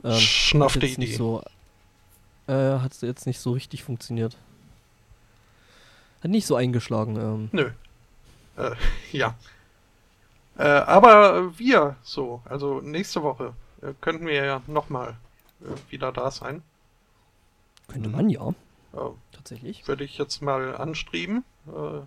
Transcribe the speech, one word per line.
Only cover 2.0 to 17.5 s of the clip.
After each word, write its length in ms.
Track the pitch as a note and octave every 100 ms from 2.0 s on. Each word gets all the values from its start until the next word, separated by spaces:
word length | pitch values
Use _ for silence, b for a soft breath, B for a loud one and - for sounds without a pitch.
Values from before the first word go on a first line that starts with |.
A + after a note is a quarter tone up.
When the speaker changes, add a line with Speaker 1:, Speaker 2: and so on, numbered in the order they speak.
| _ _ _ _ -
Speaker 1:
äh, 320 | C3+ C3+ C3+
hat 200 | C3 -
jetzt 240 | A#2+ B2+ C3
nicht 120 | -
so 140 | B2+
richtig 320 | B2+ - -
funktioniert. 520 | - A#2 - A#2 A2+ - - - - - _ _ _ - _ b b b b b b b b b
Hat 60 | E3
nicht 160 | G#3+ -
so 100 | B2+
eingeschlagen, 600 | B2+ A#2+ - A2+ A2 A2
ähm. 320 | A2 A2 G#2+
Speaker 2:
Nö. 180 | F#3 B2 - - - _ - - - - -
Äh, 180 | A#2+ A#2 -
<laughs> 200 | - -
ja. 240 | C#3+ A#2 A#2 b b b b _ _ _ _ _ _ _ -
Äh, 60 |
aber 920 | C#3+ C#3+ - F3+ A#3 G#3+ G3+ F3 F3+ E3+
wir, 380 | A#3+ A3 C#3+ C3+
so, 400 | - - B2+ A#2+
also 360 | A#2+ C#3 C#3+ C3
nächste 420 | C#3+ D#3+ G3+ F3
Woche, 320 | D3 A#2 A#2+ A#2+ - -
äh, 120 | - C#3
könnten 260 | E3 E3 E3
wir 180 | C#3+
ja 180 | C#3 C3+ B2
nochmal, 500 | D3+ - C3 A#2+ A2+ - _ _ _
äh, 280 | - C#3 -
wieder 200 | C#3+ C3
da 200 | - C3
sein. 320 | - C3+ D#3 - _ _ _ _ _ _ _ _